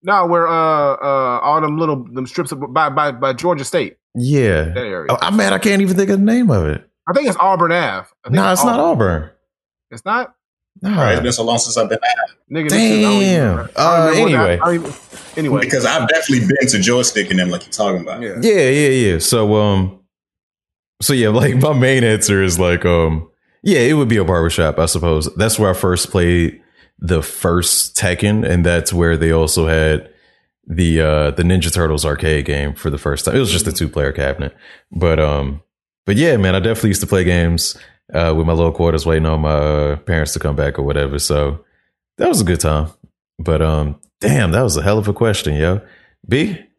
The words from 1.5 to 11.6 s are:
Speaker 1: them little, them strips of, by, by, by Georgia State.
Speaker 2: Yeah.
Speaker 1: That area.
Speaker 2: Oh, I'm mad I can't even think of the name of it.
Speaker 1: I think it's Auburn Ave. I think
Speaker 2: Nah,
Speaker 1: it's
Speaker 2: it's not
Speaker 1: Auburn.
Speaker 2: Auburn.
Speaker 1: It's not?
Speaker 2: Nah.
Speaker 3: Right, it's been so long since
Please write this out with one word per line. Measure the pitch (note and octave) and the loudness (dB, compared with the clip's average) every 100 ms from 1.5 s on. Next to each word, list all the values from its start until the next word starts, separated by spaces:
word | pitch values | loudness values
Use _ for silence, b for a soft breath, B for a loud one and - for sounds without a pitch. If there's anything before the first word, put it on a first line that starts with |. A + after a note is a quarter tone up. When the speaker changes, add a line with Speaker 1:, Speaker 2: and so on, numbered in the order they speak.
| D#3 | 0
Speaker 1:
them | D#3 D3+ | 0 -2
little, | D#3+ C#3 A2+ | -2 -2 -6
them | B2 B2+ | -10 -8
strips | - D3 | -6 -8
of, | C#3+ C3+ | -8 -6
by, | C3+ D3+ | -2 -2
by, | C#3 D3 | 0 -4
by | A#2+ C3+ | -2 -4
Georgia | A#2+ F3 D#3+ C3 | -2 -2 -2 -2
State. | F3 G#2+ _ _ B2+ | -4 -4 _ _ -6
Speaker 2:
Yeah. | B2 D3 A2+ E2 | 0 2 2 2
Speaker 1:
That | D#2+ F2+ | -2 -6
area. | A#2 F2+ D#2+ | -6 -8 -4
Speaker 2:
Oh, | - | -2
I'm | E3+ G#3+ | 0 0
mad | G3 | 2
I | F#3+ | 0
can't | G#3 G3 | 0 2
even | G3 F#3 | 2 0
think | G3 | 0
of | G3 | 2
the | G3+ | 2
name | A#3 A#3 | 2 2
of | G#2+ D#2 | 2 0
it. | D2 _ _ - | -4 _ _ -4
Speaker 1:
I | |
think | A#3 C#4+ | -2 0
it's | F#3 | 0
Auburn | F#3 F#3 E3+ | 2 2 2
Ave. | F3 C#3 F#2+ F#2 _ | 2 0 -4 -10 _
I | - | -2
think | D3+ | 2
Speaker 2:
Nah, | F#3+ | 2
Speaker 1:
it's | F#3 | 2
Speaker 2:
it's | B3 | 2
not | A#3+ | 2
Speaker 1:
Auburn. | E4 D4+ G2 D#2+ | 0 2 0 0
Speaker 2:
Auburn. | D2+ _ _ _ _ _ _ | -6 _ _ _ _ _ _
Speaker 1:
It's | A#2 F#3+ | -14 -4
not? | A#3 B3+ _ _ _ _ _ | -4 -4 _ _ _ _ _
Speaker 2:
Nah. | F#3+ G3 | -4 0
Speaker 3:
Right, | B2 | 2
it's | - | 2
been | D2+ | -2
so | A#2+ | -2
long | A2+ | -2
since | A#2 | -2